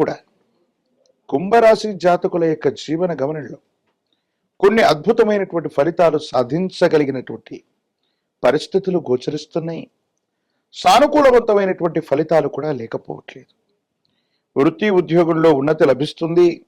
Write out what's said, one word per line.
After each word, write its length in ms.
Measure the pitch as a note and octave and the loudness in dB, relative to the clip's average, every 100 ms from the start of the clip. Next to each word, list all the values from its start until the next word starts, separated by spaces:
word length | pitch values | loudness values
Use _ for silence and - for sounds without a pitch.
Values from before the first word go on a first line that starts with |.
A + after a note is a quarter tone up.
కూడా 160 | - - _ _ _ _ _ _ _ _ _ _ - | -4 -4 _ _ _ _ _ _ _ _ _ _ -8
కుంభరాశి 560 | D3 F#3 A#3 A3+ A3 A3 F#3 | -6 0 4 4 4 0 -2
జాతకుల 400 | F3 F3 F#3 F3+ E3 | 0 0 0 -2 -2
యొక్క 160 | D#3 C#3+ - | -2 -4 -4
జీవన 300 | - D#3+ F3+ D3 | -8 -4 -4 -4
గమనంలో 380 | C3+ D#3 C3 - _ _ _ _ _ _ _ _ _ _ | -6 -8 -12 -18 _ _ _ _ _ _ _ _ _ _
కొన్ని 220 | G3 A3 G3+ | 2 4 2
అద్భుతమైనటువంటి 760 | G3 F3 A#3 G#3+ G#3 F#3+ E3 - - | 2 0 0 2 0 -2 -6 -4 -2
ఫలితాలు 420 | D3 E3+ E3+ D3+ - | -2 2 2 2 -2
సాధించగలిగినటువంటి 1300 | B2 A#2+ D#3 F#3 - F3 D3+ C#3+ B2+ - A2 - - _ _ _ _ _ _ _ _ | -4 -2 -4 -6 0 2 2 0 -4 -10 -16 -16 -20 _ _ _ _ _ _ _ _
పరిస్థితులు 560 | B2 D3 - G3 F#3+ F3 B2 | 0 0 -2 -4 -2 -4 -4
గోచరిస్తున్నాయి. 760 | B2 - D3+ - E3+ E3 D#3+ - _ _ _ _ _ _ _ _ | -4 -4 -10 -10 -10 -8 -12 -16 _ _ _ _ _ _ _ _
సానుకూలవంతమైనటువంటి 1300 | - F3+ G#3+ D4 D4 C#4 B3 A#3 G#3 F#3+ F#3 E3+ D#3+ - | -4 2 4 4 4 4 4 4 0 0 -2 -4 -4 -2
ఫలితాలు 400 | C#3 D#3+ D#3+ C#3+ C#3 | -2 2 0 0 -4
కూడా 140 | D3+ C3 | -6 -8
లేకపోవట్లేదు. 720 | A2+ B2+ - D3 - C3+ A#2 _ _ _ _ _ _ _ _ _ _ - | -8 -10 -12 -16 -16 -20 -20 _ _ _ _ _ _ _ _ _ _ 0
వృత్తి 320 | D3 D#3+ G#3+ F#3 | 0 0 0 0
ఉద్యోగంలో 520 | D3 E3 E3 D#3+ D#3+ C#3+ | 2 2 2 4 4 4
ఉన్నతి 240 | C#3+ D#3+ D3+ | 0 2 2
లభిస్తుంది. 580 | B2 D3+ - E3 F3 F3 E3+ | 2 -2 -6 -2 2 2 2